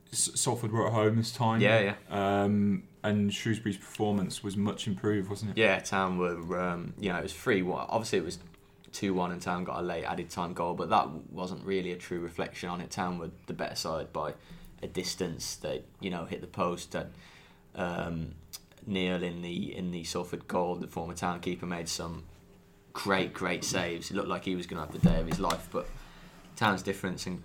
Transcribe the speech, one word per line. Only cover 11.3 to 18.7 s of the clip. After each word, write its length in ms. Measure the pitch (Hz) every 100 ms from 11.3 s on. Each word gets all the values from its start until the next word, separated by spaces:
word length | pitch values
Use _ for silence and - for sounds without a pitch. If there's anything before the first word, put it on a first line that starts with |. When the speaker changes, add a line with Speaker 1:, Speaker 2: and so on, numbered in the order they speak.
Speaker 2:
wasn't 340 | 82 90 87 95
really 260 | 95 90
a 60 | 87
true 220 | - 90
reflection 500 | 85 85 95 - 90
on 100 | 87
it. 100 | 80
Town 260 | - 90 87
were 140 | 82 - -
the 60 |
better 220 | 85 - -
side 380 | - 80 -
by 200 | - 76 - - - - -
a 60 | 92
distance. 680 | 92 90 - 90 80 - -
They, 240 | 76 65 - -
you 100 | 98
know, 160 | 87 82
hit 160 | 95
the 60 | -
post 480 | - 87 87 - 85
and, 160 | - - - - - - - -
um, 600 | 90 87 85 82 80 80 - - -